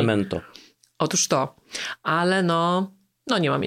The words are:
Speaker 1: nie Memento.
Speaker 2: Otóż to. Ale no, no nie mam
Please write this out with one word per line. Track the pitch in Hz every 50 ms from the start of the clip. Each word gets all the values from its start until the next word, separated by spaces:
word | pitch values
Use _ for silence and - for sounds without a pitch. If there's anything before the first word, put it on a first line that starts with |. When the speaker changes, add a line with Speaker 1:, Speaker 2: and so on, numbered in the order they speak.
| 113
Speaker 1:
nie |
Memento. | 113 110 101 98 95 - 87 - - - - - - _ _ _ _ _ -
Speaker 2:
Otóż | 165 156 - - - -
to. | 170 143 131 135 - _ _ - - - - - - - -
Ale | - 160 165 175 180 190 190 185
no, | 170 165 165 170 170 180 180 196 190 - _ _ _ _ _ -
no | - 247 202
nie | 170 139
mam | 135 143 -